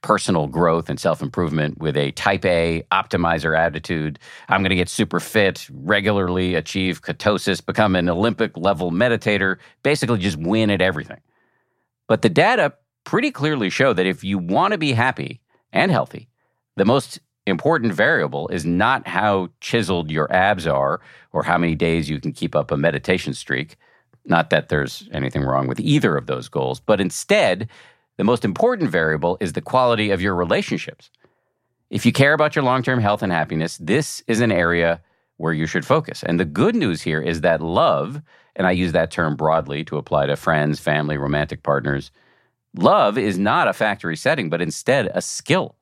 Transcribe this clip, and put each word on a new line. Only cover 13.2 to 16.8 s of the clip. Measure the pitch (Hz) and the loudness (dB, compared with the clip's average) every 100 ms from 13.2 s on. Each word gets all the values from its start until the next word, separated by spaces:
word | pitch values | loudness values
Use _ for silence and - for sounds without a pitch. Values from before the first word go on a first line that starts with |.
| 285 | 0
clearly | 247 147 147 98 | -2 -2 0 -2
show | - 135 | 2 2
that | 95 | 4
if | 92 90 | 0 0
you | 95 98 | -4 -4
wanna | 85 104 190 208 | 0 0 0 0
be | 156 | 0
happy | 117 127 - - - _ _ _ | 2 0 0 -8 -12 _ _ _
and | - 185 | 0 2
healthy, | 131 69 - - _ _ _ _ | 2 -2 -8 -18 _ _ _ _
the | - | 0